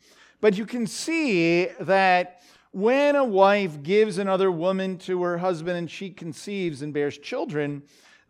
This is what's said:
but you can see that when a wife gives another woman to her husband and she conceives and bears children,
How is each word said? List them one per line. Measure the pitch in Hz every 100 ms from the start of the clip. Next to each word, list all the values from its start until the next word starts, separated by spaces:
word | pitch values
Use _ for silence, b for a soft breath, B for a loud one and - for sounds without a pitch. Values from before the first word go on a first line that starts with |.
| b b b b
but | 214 190
you | 220
can | 247 208
see | - - 330 285 180 165 170 180 -
that | 165 190 190 180 180 - b b b
when | 190 220 269 285 285
a |
wife | 254 190 190 202 185 147
gives | 147 208 214 180
another | 196 185 190
woman | 165 180 190 190 175
to | - 180
her | 175 170
husband | 185 160 170 175
and | 170
she | - 196
conceives | - 170 - 202 202 175 135
and | 151
bears | 143 143 -
children, | - 247 262 151 147 143 - b b b